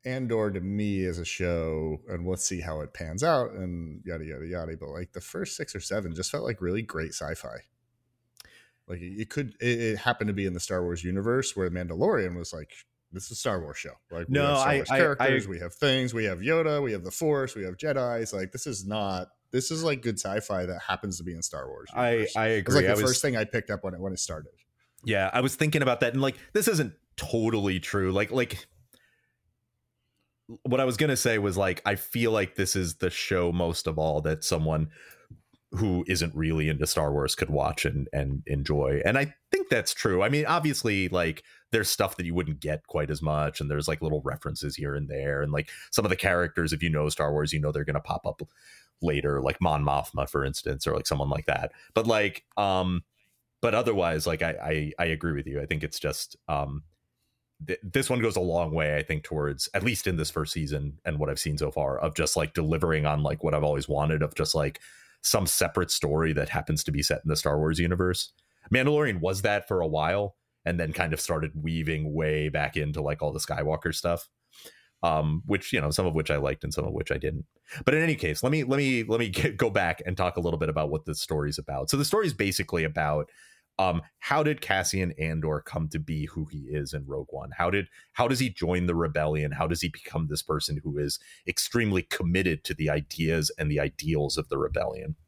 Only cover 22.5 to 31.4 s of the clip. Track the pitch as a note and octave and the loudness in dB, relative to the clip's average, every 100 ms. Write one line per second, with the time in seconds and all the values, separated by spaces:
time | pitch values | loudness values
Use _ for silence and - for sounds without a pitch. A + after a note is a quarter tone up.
22.5 | A2 F#2 C3+ F#2+ G#2 B2 B2+ D3 A#2+ G#2+ | 2 4 4 6 4 4 2 2 0 0
23.5 | A#2+ - G2+ F#2+ F2+ F#2+ F#2 - D#2+ D#2 | -2 -4 -6 -6 -6 -6 -4 -6 -6 -10
24.5 | _ _ _ _ - A2+ G#2 F#2+ B2 C3 | _ _ _ _ -12 0 2 2 2 0
25.5 | - D#3 D#3 C3 A#2+ A#2+ C3 C3+ C3 - | 2 0 4 2 4 2 2 0 -2 -2
26.5 | G#3 A#3 F3+ B2 - _ - - A2+ A2 | 2 4 4 0 -4 _ -12 -2 2 2
27.5 | A2 G2 F#2 - G2+ F#2+ F#2+ G#2+ C3 A#2+ | 2 2 0 0 0 2 2 2 0 0
28.5 | - - _ _ _ _ _ _ _ _ | -4 -12 _ _ _ _ _ _ _ _
29.5 | _ _ _ _ _ _ _ _ _ - | _ _ _ _ _ _ _ _ _ -18
30.5 | A2+ C3 B2+ C3 A2+ D3+ B2+ B2 A2 | -10 0 2 2 2 2 4 2 2